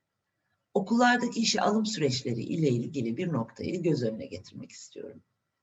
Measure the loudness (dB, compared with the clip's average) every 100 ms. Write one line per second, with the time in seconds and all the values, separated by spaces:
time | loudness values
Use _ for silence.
0 | _ _ _ _ _ _ _ -2 2 4
1 | 6 4 2 0 0 2 2 2 0 0
2 | 0 0 -2 -4 -2 0 2 2 0 -2
3 | -2 -2 -2 -2 -4 -6 -6 -2 0 2
4 | 0 -4 -10 -12 -14 -16 -16 -18 -18 -16
5 | -16 -16 _ _ _ _